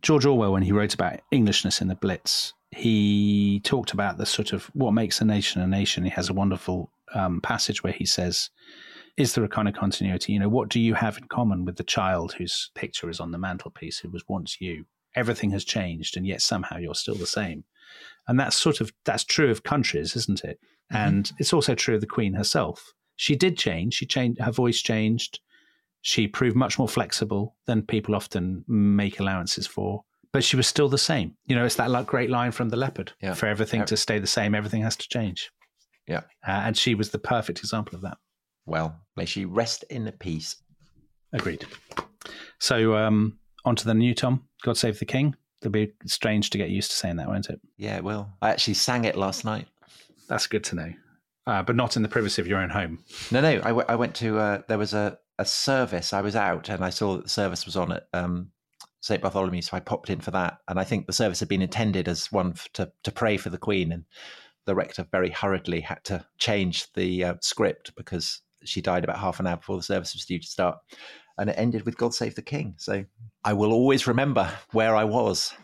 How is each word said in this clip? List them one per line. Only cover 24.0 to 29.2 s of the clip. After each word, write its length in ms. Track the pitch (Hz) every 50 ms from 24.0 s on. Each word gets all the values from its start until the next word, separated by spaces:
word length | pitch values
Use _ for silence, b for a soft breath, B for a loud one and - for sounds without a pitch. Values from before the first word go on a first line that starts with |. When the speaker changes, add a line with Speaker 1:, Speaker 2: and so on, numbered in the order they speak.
| 135
Speaker 1:
changed, 360 | - - 135 123 120 120 -
her 100 | 107 110
voice 300 | 113 - 127 120 113 -
changed. 580 | - - 113 110 107 107 113 117 - - - - b b b b b b b b b b b _
She 260 | - - - - 110
proved 300 | 101 - - 131 123 101
much 200 | 123 131 - -
more 120 | - 131 107
flexible 680 | - 120 107 - - - 110 104 104 98 104 113 _ _ _
than 180 | - 120 107 101
people 320 | - - 110 101 - 107
often 500 | 98 - - - 101 87 92 92 90 -
make 520 | - 117 107 104 101 101 101 101 98 -
allowances 460 | -